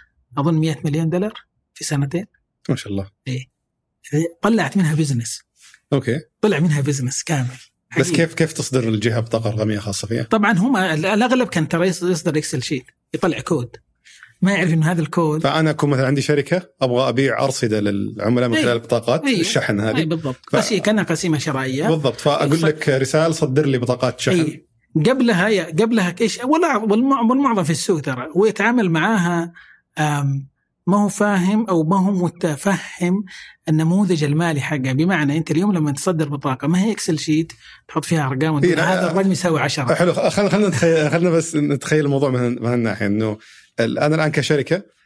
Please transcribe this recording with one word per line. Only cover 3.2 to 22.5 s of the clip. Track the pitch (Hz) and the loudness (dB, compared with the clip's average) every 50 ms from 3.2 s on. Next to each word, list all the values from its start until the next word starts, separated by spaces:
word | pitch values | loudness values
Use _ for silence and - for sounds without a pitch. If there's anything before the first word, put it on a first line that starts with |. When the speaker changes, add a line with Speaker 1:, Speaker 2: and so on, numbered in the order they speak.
| - 131 | -10 -8
Speaker 1:
إيه. | 127 131 131 _ _ _ _ _ _ _ _ _ _ _ - - - 151 165 170 - _ | -8 -8 -8 _ _ _ _ _ _ _ _ _ _ _ -14 -4 -2 -2 -2 -2 -4 _
طلعت | - 202 233 214 165 139 - 196 | 0 2 2 2 0 0 0 0
منها | 185 151 160 | 2 2 2
بزنس. | 147 160 139 135 117 117 - - - _ _ _ _ - - - - _ - 135 | 0 0 0 -2 -4 -4 -6 -10 -12 _ _ _ _ -20 -20 -20 -20 _ -4 -2
Speaker 2:
أوكي. | 139 131 - 113 156 - _ _ _ | -2 0 -2 -4 -4 -6 _ _ _
Speaker 1:
طلع | - 214 185 139 | 0 0 2 2
منها | 160 180 147 147 | 2 2 2 0
بزنس | 139 139 143 135 123 127 - - - | 0 -2 -2 -2 -2 -4 -6 -6 -4
كامل. | - 165 139 127 123 - - - _ _ _ _ - - - | -4 -2 -2 -2 -4 -6 -10 -20 _ _ _ _ -8 -2 -2
Speaker 2:
بس | 135 175 | 0 0
Speaker 1:
حقيقي. | 170 - 165 | 2 0 0
Speaker 2:
كيف، | 160 - | 0 0
كيف | - 165 151 - | -2 -2 -2 -2
تصدر | - - - 127 131 117 113 | -6 -8 -2 -2 0 0 0
الجهة | 110 107 104 120 110 117 | 0 0 0 0 0 -2
بطاقة | 117 - - 113 113 107 | -2 -2 -2 -2 -2 -2
رقمية | 110 110 107 107 107 104 | -2 -2 -2 -2 -2 -4
خاصة | 101 104 101 - - - | -4 -6 -8 -6 -6 -4
فيها؟ | 113 123 131 | -4 -4 -2
Speaker 1:
طبعًا، | - - 220 202 202 226 | 0 0 2 2 2 2
هم | 170 190 262 277 196 | 2 2 2 2 2
ال-، | 190 185 160 151 160 | 2 0 0 0 0
الأغلب | 185 214 202 240 247 247 254 247 - | 0 2 2 2 2 2 2 0 0
كان | - 175 156 139 | 0 -2 -2 0
ترى | - 165 175 190 | 0 0 0 0
يص-، | 175 - 170 | 0 -2 -2
يصدر | 180 185 156 - 170 143 151 | -2 -2 0 -2 -2 -2 -2
إكسل | 147 - - 139 120 | -4 -4 -4 -6 -4
شيت، | - 156 123 - _ _ _ _ _ - | -4 -6 -8 -8 _ _ _ _ _ -8
يطلع | 156 - 180 147 110 | -2 0 0 0 -2
كود. | - - 175 143 120 117 - - _ _ _ _ _ - - - - - _ - | -2 -2 -2 -2 -4 -6 -12 -18 _ _ _ _ _ -20 -20 -20 -20 -20 _ -2
ما | - 185 202 | 0 0 2
يعرف | 180 185 175 160 | 2 2 2 2
إنه | 165 156 160 | 2 2 2
هذا | 180 165 | 2 0
الكود. | 160 - - 175 170 156 151 156 156 | -2 -2 0 0 0 0 0 -2 -2
Speaker 2:
فأنا | 139 143 160 160 156 | -2 0 0 2 0
أكون | 147 151 - 143 | 0 0 0 0
مثلًا | 143 127 135 127 | 2 2 2 0
عندي | 143 139 | 0 0
شركة، | 127 - 151 143 139 - 175 185 185 - _ - | 0 0 0 0 0 0 -2 -2 -2 -4 _ -4
أبغى | 139 127 123 120 135 127 | -2 0 0 0 0 0
أبيع | 117 123 139 135 113 113 131 | 0 0 0 0 0 0 0
أرصدة | 139 - - - 113 104 107 | -2 -2 -2 -2 0 0 0
للعملاء | 104 101 101 101 101 104 104 104 101 107 120 123 123 123 | 0 0 -2 -2 -4 -6 -6 -4 -2 0 2 2 2 2
من | 117 | 0
Speaker 1:
إيه. | 311 302 | 2 2
Speaker 2:
خلال | 123 120 | 2 0
البطاقات | 117 117 - 127 117 - - 123 - - | 0 -2 0 -2 -2 0 0 0 0 2
Speaker 1:
إيه. | 285 254 180 | 0 0 0
Speaker 2:
الشحن | 165 - - 139 - - 107 101 | 0 0 -2 -2 -2 0 -2 -2
هذه. | 104 110 110 131 | 0 -2 0 0
Speaker 1:
إيه، | 160 | -2
بالضبط. | 160 170 160 160 139 127 - - - | -2 -2 -4 -4 -6 -8 -8 -10 -2
Speaker 2:
ف-، | - | -2
Speaker 1:
بس | - - - 226 | 0 0 0 -2
هي | 185 | -2
كأنها | - 202 220 208 180 | 0 0 0 0 0
قسيمة | - 170 156 - 180 156 147 | 0 -2 -2 0 0 0 0
شرائية. | - 156 143 135 131 131 131 139 160 202 | -2 -2 -4 -4 -4 -4 -4 -2 0 0
Speaker 2:
بالضبط. | 160 160 147 131 117 - | 0 2 0 -2 -2 0
فأقول | - 156 143 151 151 139 | 0 0 0 2 2 2